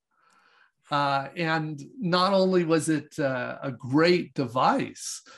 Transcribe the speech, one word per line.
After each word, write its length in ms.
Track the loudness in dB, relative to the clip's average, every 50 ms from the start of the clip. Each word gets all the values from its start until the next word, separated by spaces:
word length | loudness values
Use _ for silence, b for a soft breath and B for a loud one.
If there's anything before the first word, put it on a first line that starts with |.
| _ b b b b b b b b b b b b b b b _ _
Uh, 380 | -2 0 0 0 0 -2 -4 -6 -6
and 460 | -4 -2 -2 -2 -2 -4 -6 -8 -12 -14 -18 -12 -6
not 320 | -2 0 2 2 2 4
only 320 | 4 4 4 4 4 2 4
was 240 | 4 2 2 2
it, 320 | 2 0 -2 -2 -6 -6 -4
uh, 380 | -2 -2 -2 -4 -6 -8 -8 -8
a 100 | -8 -10
great 640 | -10 -10 -8 0 2 4 4 4 4 2 0 -4 _
device, 880 | -6 -6 -2 0 2 2 2 2 0 -2 -6 -8 -12 -12 -12 -12 -14 B B B